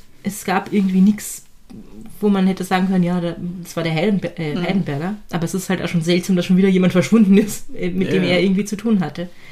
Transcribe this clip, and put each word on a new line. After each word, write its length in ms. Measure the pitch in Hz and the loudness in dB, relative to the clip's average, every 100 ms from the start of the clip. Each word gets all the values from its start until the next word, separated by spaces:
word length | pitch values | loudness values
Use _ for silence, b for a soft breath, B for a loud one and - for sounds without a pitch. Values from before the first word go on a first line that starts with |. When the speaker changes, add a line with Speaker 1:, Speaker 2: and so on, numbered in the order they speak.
| - - | -18 -10
Speaker 1:
es 220 | 196 - | -10 -8
gab 280 | - 190 190 | -2 -2 0
irgendwie 280 | 208 190 185 | 0 2 4
nix, 440 | 196 208 - - - - - - - 208 - - | 4 4 -4 -14 -18 -20 -20 -20 -20 -18 -18 -4
wo 80 | 208 | 0
man 180 | 196 190 | 2 2
hätte 180 | 190 | 0
sagen 240 | 185 185 185 | -2 0 2
können, 160 | 190 | 2
ja, 160 | 175 180 | 2 0
da, 160 | 170 170 175 180 | -4 -6 -8 -10
das 140 | 170 - | -10 -6
war 60 | |
der 80 | 165 | -2
Heidenbe-, 420 | 160 190 196 170 - | 0 0 0 -2 -6
äh, 160 | 156 | -6
Speaker 2:
Mhm. 80 | 160 | -4
Speaker 1:
Heidenberger. 520 | 175 190 156 143 170 208 - | -2 -2 -2 -4 -6 -8 -8
Aber 140 | 165 | -6
es 100 | 165 | -4
ist 140 | 190 - | -4 -4
halt 140 | 185 | -4
auch 60 | - | -2
schon 140 | 175 | -2
seltsam, 340 | 160 175 180 185 | 0 0 2 0
dass 100 | 175 | 2
schon 100 | 185 | 4
wieder 120 | 190 | 4
jemand 240 | 185 180 | 4 4
verschwunden 440 | 180 160 233 196 196 | 2 4 4 6 6
ist, 300 | 220 - - - | 4 -4 -8 -6
äh, 140 | 180 | -4
mit 220 | 180 190 | -2 0
dem 100 | 190 | 0
Speaker 2:
Ja. 80 | 180 | 2
Speaker 1:
er 120 | 180 | 2
irgendwie 220 | 185 190 | 2 2
zu 120 | 208 208 | -2 -4
tun 240 | 233 214 | 0 0
hatte. 280 | 156 147 175 B B | 0 -6 -12 B B